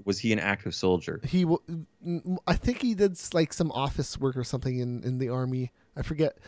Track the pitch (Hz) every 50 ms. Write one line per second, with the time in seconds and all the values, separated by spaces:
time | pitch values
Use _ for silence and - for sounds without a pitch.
0 | 98 101 95 98 - 113 107 104 82 101 98 - - 92 - - 95 92 90 85
1 | - 82 82 82 - - 175 185 180 160 170 - _ 160 170 160 156 _ _ _
2 | - 175 175 165 - 180 185 - - 175 156 - - 240 247 - 262 240 214 185
3 | 208 196 170 - - - - 165 160 - - - 165 151 - 127 139 139 - -
4 | 131 - - - 135 131 127 131 120 - 143 127 - 131 127 123 123 123 123 113
5 | - 123 127 127 131 117 127 127 127 127 127 127 127 - _ _ _ _ - 135
6 | - - 156 147 156 139 - - -